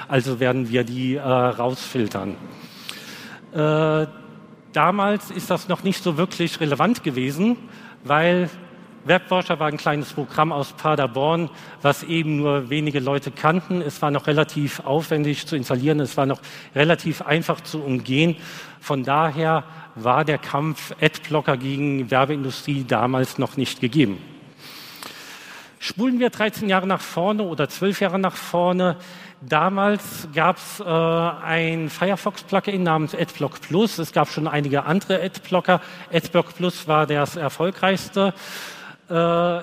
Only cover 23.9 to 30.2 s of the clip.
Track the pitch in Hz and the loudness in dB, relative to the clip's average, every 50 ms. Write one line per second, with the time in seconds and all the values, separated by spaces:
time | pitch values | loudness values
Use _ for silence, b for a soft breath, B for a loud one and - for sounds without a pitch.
23.9 | 120 156 135 101 95 87 - - - - - - - B B B B B B B | 4 4 4 4 2 -4 -10 -18 -20 -20 -20 -20 -20 B B B B B B B
24.9 | B B B B B B B B B B B B B B B B B B - - | B B B B B B B B B B B B B B B B B B -10 -8
25.9 | - 180 233 262 247 240 247 226 - - 214 214 208 - 214 196 190 185 180 196 | -4 0 0 2 2 2 2 0 2 0 0 0 0 -2 0 2 2 2 2 2
26.9 | 185 156 - - - 170 170 202 220 214 208 175 160 135 147 - - - 180 196 | 0 -2 -2 -4 -2 0 2 2 2 0 0 -2 0 0 -2 -2 0 0 0 0
27.9 | 190 - 202 180 170 190 190 180 - - - - - 175 175 180 180 180 185 180 | 2 2 0 0 2 2 0 0 -2 -4 -8 -2 0 2 4 4 4 4 2 2
28.9 | 165 180 B B B B B B B B 135 131 156 151 165 190 202 196 196 208 | 0 -2 B B B B B B B B -4 0 2 4 4 4 2 2 2 2
29.9 | 208 190 - - - - | 2 0 -4 -10 -12 -12